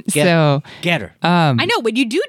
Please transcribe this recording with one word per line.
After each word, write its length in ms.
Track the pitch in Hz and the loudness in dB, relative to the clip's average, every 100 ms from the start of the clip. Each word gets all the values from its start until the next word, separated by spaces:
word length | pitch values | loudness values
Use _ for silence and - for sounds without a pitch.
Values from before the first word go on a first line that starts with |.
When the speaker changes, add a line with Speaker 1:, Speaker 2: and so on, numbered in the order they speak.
| - | -2
Speaker 1:
Get, 160 | 147 | 0
Speaker 2:
So, 380 | 160 165 151 139 - - | 2 4 2 0 -4 -8
Speaker 1:
get 220 | 170 160 | -4 -4
her. 60 | 95 - | -6 -6
Speaker 2:
um, 400 | 165 175 156 127 | 0 2 2 2
Speaker 3:
I 60 | 349 | 0
know. 140 | 453 | -2
When 140 | 226 | -2
you 120 | 233 247 | -2 -2
do 160 | 294 | -2